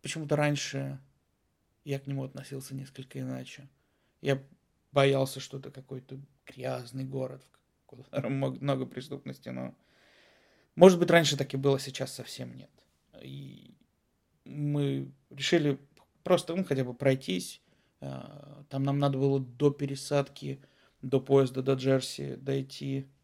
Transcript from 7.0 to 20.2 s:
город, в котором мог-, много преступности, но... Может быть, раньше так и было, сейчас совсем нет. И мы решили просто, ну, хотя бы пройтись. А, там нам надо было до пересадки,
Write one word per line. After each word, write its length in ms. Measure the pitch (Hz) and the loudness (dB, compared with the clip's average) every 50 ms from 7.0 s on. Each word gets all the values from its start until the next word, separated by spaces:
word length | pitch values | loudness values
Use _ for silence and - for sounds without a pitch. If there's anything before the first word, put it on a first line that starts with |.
| 135 | -8
город, 420 | 131 135 135 131 131 - 131 _ _ _ _ _ _ _ _ _ | -6 -4 -6 -6 -6 -8 -14 _ _ _ _ _ _ _ _ _
в 240 | - - 123 131 - | -20 -20 -20 -20 -6
котором 300 | - - 135 127 139 135 | -6 -4 -2 -2 -2 -2
мог-, 200 | 135 135 131 127 | -2 -2 -4 -4
много 260 | 131 143 135 131 131 | -2 -2 -2 -2 -2
преступности, 640 | 127 - 131 135 - 139 135 _ 131 127 - - 127 | -6 -8 -12 -10 -10 -12 -12 _ -14 -14 -12 -12 -12
но... 220 | 127 123 127 - - _ _ _ _ _ _ _ _ _ _ _ _ _ _ _ _ _ _ _ _ | -10 -8 -10 -10 -12 _ _ _ _ _ _ _ _ _ _ _ _ _ _ _ _ _ _ _ _
Может 240 | - 190 190 185 170 | 10 12 12 12 10
быть, 120 | 170 170 | 4 6
раньше 240 | 170 170 160 139 147 | 6 6 6 6 0
так 180 | 135 135 131 - | 0 -4 -4 -4
и 20 | |
было, 220 | 135 135 143 139 131 | 0 2 2 2 2
сейчас 340 | - 131 131 - 135 - | 0 -8 -8 -8 -8 -8
совсем 440 | - - 113 - - - 127 123 120 | -8 -12 -12 -12 -12 -12 -12 -12 -14
нет. 140 | 131 - _ _ _ _ _ _ _ _ _ _ - | -18 -20 _ _ _ _ _ _ _ _ _ _ -20
И 500 | - 65 69 143 139 131 - - - - - _ _ _ _ _ _ _ _ _ _ _ _ _ _ | -16 -16 -14 -14 -14 -16 -18 -20 -20 -20 -20 _ _ _ _ _ _ _ _ _ _ _ _ _ _
мы 680 | - - 147 147 147 147 147 143 139 139 135 135 135 - _ _ _ | -14 -8 -4 -2 -2 0 0 0 0 -2 -4 -6 -10 -14 _ _ _
решили 480 | - 139 139 - - 170 147 147 135 - - _ _ _ _ _ _ _ _ | -12 -6 0 4 4 4 4 2 0 -2 -6 _ _ _ _ _ _ _ _
просто, 320 | - 180 175 - - 170 | 2 2 2 2 -2 -4
ну, 80 | 185 185 | -4 -2
хотя 180 | - 139 131 | 0 0 0
бы 100 | 131 123 | 0 -2
пройтись. 680 | 120 - - 139 135 135 - - 185 180 180 - - - _ _ _ _ _ _ _ _ | -4 0 2 2 2 2 0 -4 -4 -4 -4 -8 -14 -18 _ _ _ _ _ _ _ _
А, 640 | 139 - 135 65 - - - - - - - - - _ | -12 -10 -10 -10 -12 -14 -18 -20 -20 -20 -20 -20 -16 _
там 140 | - 135 | -4 -2
нам 160 | 135 139 139 143 | 0 2 2 4
надо 200 | 143 143 135 131 | 2 2 2 4
было 200 | 135 139 135 135 | 4 4 4 2
до 320 | 131 123 - - 147 147 | 0 -4 -2 2 4 4
пересадки, 880 | 143 143 143 135 139 139 - - 147 143 | 4 2 -6 -6 -6 -8 -4 0 0 0